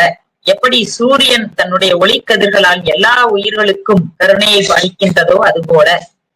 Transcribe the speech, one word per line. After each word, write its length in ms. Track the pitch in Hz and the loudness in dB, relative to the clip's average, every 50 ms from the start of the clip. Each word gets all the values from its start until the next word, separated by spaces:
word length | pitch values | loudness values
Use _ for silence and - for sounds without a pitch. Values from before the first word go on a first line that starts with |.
| 170 170 - - _ _ _ _ _ 170 | 0 0 -2 -6 _ _ _ _ _ -2
எப்படி 380 | 190 - - 254 240 247 214 | -2 0 0 -2 -2 -2 -2
சூரியன் 680 | - - - 233 247 269 269 - 254 247 233 214 - - | -4 -4 -2 0 0 2 2 2 0 0 -2 -4 -6 -6
தன்னுடைய 440 | - 180 180 185 185 190 190 180 170 | -6 -4 -4 -2 -2 0 0 0 2
ஒளிக்கதிர்களால் 840 | - - 247 - - - 226 202 196 196 202 202 190 180 180 185 175 | 2 0 0 -2 -2 -2 -2 0 0 0 0 2 2 2 0 0 -2
எல்லா 400 | 156 151 170 202 226 240 247 247 | -4 -2 0 0 2 2 2 2
உயிர்களுக்கும் 920 | 226 208 196 196 214 214 214 214 202 196 - - - 208 180 165 - - - | 0 0 -2 -4 -4 -4 -2 -2 -2 -2 -2 -2 0 0 0 0 -2 -4 -2
கருணையை 440 | 180 190 196 196 208 214 208 202 196 - | 0 2 2 2 2 2 2 0 0 0
பாலிக்கின்றதோ 680 | - - 185 185 - - 196 190 165 - 165 170 180 196 | 0 0 -2 -2 -4 -4 -4 -2 0 0 0 2 2 2
அதுபோல, 500 | 214 196 - 170 165 160 165 160 151 160 175 - - - _ _ _ _ _ | 2 0 0 -2 -2 0 2 4 4 4 2 0 -4 -10 _ _ _ _ _